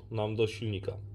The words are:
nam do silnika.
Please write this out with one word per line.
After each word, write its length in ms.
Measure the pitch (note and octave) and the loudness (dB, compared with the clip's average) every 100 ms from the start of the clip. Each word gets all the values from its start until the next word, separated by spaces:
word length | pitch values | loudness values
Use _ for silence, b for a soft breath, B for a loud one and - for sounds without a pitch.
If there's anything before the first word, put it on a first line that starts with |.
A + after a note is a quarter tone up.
| - | -4
nam 240 | A2 G#2+ A2 | 0 2 4
do 120 | A2 | 2
silnika. 500 | - A2 G2+ - - - | 2 -2 -2 -2 -6 -8